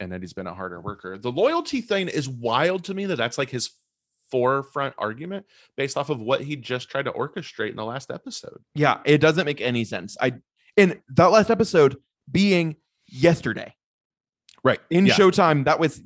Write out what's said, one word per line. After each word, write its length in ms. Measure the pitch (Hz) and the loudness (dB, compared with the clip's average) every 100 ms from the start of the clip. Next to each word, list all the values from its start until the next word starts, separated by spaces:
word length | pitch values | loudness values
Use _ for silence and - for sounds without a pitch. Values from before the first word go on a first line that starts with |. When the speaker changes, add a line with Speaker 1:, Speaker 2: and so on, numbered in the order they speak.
Speaker 1:
and 100 | 92 | -12
that 100 | 92 | -12
he's 100 | 90 | -12
been 140 | - 92 | -12 -12
a 80 | |
harder 260 | 87 92 87 | -10 -12 -10
worker. 380 | 98 98 - 98 | -12 -12 -14 -10
The 120 | 123 | -6
loyalty 520 | 135 254 339 294 262 | 0 0 0 -4 -6
thing 260 | - 196 180 | -4 -4 -2
is 180 | 156 135 | -6 -6
wild 580 | 123 117 120 170 185 | -6 -2 2 0 -2
to 100 | 196 | -6
me 100 | 190 202 | -6 -4
that 100 | 139 | -2
that's, 200 | 117 - | -4 -4
like, 140 | 135 | -6
his 200 | 127 - _ _ _ _ _ - | -6 -8 _ _ _ _ _ -4
forefront 640 | 131 123 135 135 143 139 - | 0 2 0 -4 -6 -6 -4
argument 480 | 107 117 170 196 196 _ _ - | -8 -8 -10 -12 -14 _ _ -6
based 220 | 135 147 | -4 -4
off 100 | 143 | -4
of 120 | 127 | -4
what 200 | 110 135 | -2 -2
he 160 | 139 143 | -2 -10
just 320 | 113 127 - | -6 -8 -6
tried 160 | 139 | -6
to 80 | 131 | -6
orchestrate 560 | - 143 190 - - 107 | -4 -6 -8 -12 -8 -8
in 60 | - | -6
the 80 | |
last 260 | 110 131 - | -10 -10 -12
episode. 520 | - 269 - - - _ | -14 -12 -16 -16 -20 _
Speaker 2:
Yeah, 260 | 147 143 - | 0 0 2
it 140 | - 147 | 2 4
doesn't 260 | 156 156 | 4 2
make 160 | 147 143 | -2 -2
any 240 | 120 120 | -2 -2
sense. 320 | 110 98 92 - | -2 -6 -10 -4
I, 140 | 127 120 _ _ _ - | -4 -4 _ _ _ 2
in 260 | 185 - - | 2 2 -4
that 220 | 135 175 | 4 6
last 180 | 214 202 | 6 4
episode 480 | 220 226 170 139 131 _ _ - | 2 2 4 4 2 _ _ -4
being 440 | 160 202 180 165 151 _ _ _ | 2 4 4 0 -6 _ _ _
yesterday. 680 | 131 165 160 120 107 - _ _ _ _ _ _ _ _ - | 2 4 4 -2 -6 -10 _ _ _ _ _ _ _ _ -2
Speaker 1:
Right. 160 | 131 - - | 0 0 0
Speaker 2:
In 160 | 170 | 4
Speaker 1:
Yeah. 100 | 196 | 4
Speaker 2:
Showtime, 520 | - 190 190 170 147 139 | 6 6 6 4 4 2
that 120 | - | 2
was 220 | 156 - | 0 -2